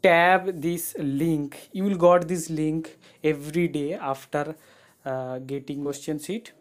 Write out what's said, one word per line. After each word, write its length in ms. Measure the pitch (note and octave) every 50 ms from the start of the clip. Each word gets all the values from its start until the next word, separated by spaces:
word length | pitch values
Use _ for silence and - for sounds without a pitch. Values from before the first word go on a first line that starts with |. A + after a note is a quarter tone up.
| -
tap 460 | F#3 E3+ E3+ E3+ F3+ F#3 F#3 F#3 F#3+ F#3
this 420 | D#3+ C#3 E3+ F3 E3 - - - -
link. 720 | D#3 C#3 C#3 C#3 E3 E3 D#3+ D3 C#3+ C#3 - - - - -
You 120 | F#3+ F#3+
will 120 | G3+ G3
got 320 | F3 F3 F3 F3+ F3+ F3 D#3+
this 220 | F3+ E3+ D#3+ -
link 480 | D#3+ D#3 D#3 D#3 D#3 D#3+ D#3+ - - _ _ - _ _ -
every 420 | D#3 D3+ C#3+ C#3+ D3+ D3+ F3 F3
day 280 | E3+ C#3 D3+ C#3+ D3 F3+
after, 600 | - - C#3 C3+ - - _ - D3 D3 D#3 D#3 - _ _ _ _ _ _ _ _ _
uh, 320 | C3+ C3 C3 B2+ B2+ B2+ B2+
getting 440 | C3 C3 C#3 C#3 C3+ - C#3+ C#3+ C#3+
question 360 | C#3+ C#3 - - - D3+ D3
sheet. 340 | D3+ - F#3+ A3+ - - - _